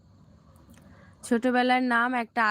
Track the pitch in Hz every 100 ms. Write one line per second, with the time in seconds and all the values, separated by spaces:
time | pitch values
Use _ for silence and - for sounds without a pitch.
0 | - - - - - - - - - -
1 | - - - 233 254 247 254 254 254 233
2 | 247 247 220 240 214